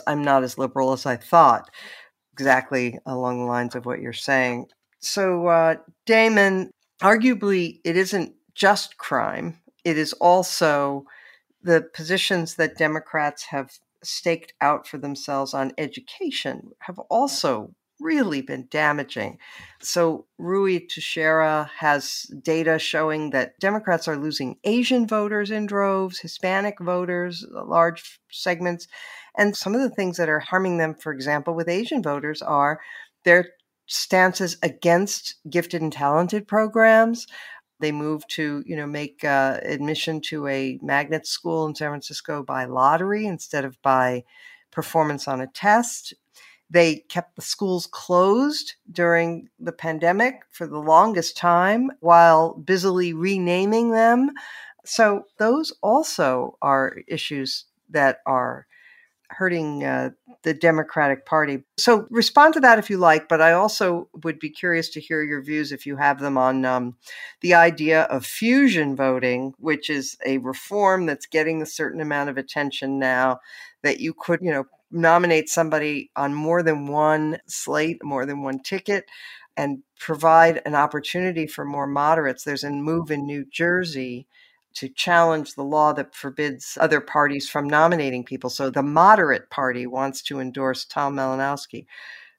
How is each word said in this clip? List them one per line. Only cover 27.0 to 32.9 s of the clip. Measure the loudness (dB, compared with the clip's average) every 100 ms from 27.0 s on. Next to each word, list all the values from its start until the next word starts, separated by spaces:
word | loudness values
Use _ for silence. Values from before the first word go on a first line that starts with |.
| -4 -4 -6 -10 -14
large | -14 -2 2 2 0 -14 -20 _
segments. | -8 -6 -4 -4 -6 -10 -20 -20 -20 -8 0
And | 0 0
some | -4 -2
of |
the | -2
things | -2 -4 -2
that | 0
are | -2
harming | 0 -2 0 0
them, | -2 -4
for | -10
example, | -8 -4 -4 -2
with | -4 -4
Asian | -4 -4 -4
voters | -4 -4 -6 -8
are | -4 0 0 -2 -10